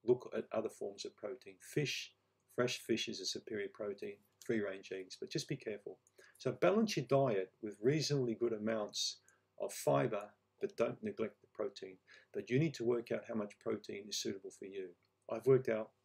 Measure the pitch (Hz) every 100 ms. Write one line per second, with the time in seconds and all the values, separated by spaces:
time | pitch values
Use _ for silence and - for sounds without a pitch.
0 | 107 127 - 110 - 110 107 - 104 101
1 | 101 - 107 95 101 95 - - 143 -
2 | - _ _ _ _ - 123 - - 113
3 | - 107 92 - - 107 98 - 104 98
4 | 104 101 _ _ - 117 101 95 - 95
5 | 92 - - - - 113 113 101 - -
6 | _ - - _ 131 127 175 202 220 -
7 | 131 139 135 101 92 _ 107 98 110 156
8 | - 143 123 110 117 107 107 113 104 -
9 | - - _ _ _ - - - - 143
10 | 131 107 104 _ _ _ - - 117 131
11 | 107 101 107 - _ - 104 - 95 92
12 | _ - _ 104 98 123 160 135 117 123
13 | 113 113 - 113 104 - 113 107 - 104
14 | 104 101 117 98 95 - 101 98 92 87
15 | _ _ - 113 110 131 127 110 110 _